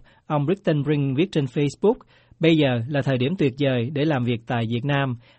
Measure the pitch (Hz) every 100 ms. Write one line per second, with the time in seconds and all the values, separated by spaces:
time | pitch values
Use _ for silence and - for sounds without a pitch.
0 | - _ - 151 143 196 - 151 139 147
1 | 139 131 190 160 135 160 143 - 202 254
2 | _ _ _ - 165 160 139 120 113 143
3 | 139 131 127 190 143 123 139 123 120 143
4 | 156 135 120 117 - 120 113 117 139 139
5 | 135 120 -